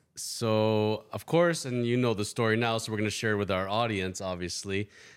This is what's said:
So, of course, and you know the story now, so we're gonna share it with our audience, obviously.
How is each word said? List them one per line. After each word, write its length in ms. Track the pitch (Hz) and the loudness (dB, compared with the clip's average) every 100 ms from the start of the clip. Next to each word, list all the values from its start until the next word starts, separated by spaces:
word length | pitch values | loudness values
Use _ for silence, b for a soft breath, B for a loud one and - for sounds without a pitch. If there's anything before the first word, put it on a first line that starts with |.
| _ - | _ -12
So, 880 | - - 113 110 110 107 107 107 - | -10 -4 2 4 4 4 2 0 -4
of 140 | 98 - | -10 0
course, 400 | 160 170 165 135 | 2 2 0 -4
and 200 | 123 120 | -2 0
you 120 | 123 | 2
know 160 | 120 | 2
the 100 | 104 104 | 0 -2
story 300 | - 113 110 | 0 2 4
now, 220 | 117 113 | 2 0
so 140 | - | -2
we're 40 | 107 | -2
gonna 100 | 107 | -2
share 220 | - 113 | 0 0
it 60 | 104 | 0
with 140 | 98 | 0
our 160 | 95 98 | 0 0
audience, 540 | 107 117 98 92 90 | 0 0 0 -2 -4
obviously. 680 | 95 90 87 - 101 98 104 B B | -6 -4 -6 -6 -4 -4 -4 B B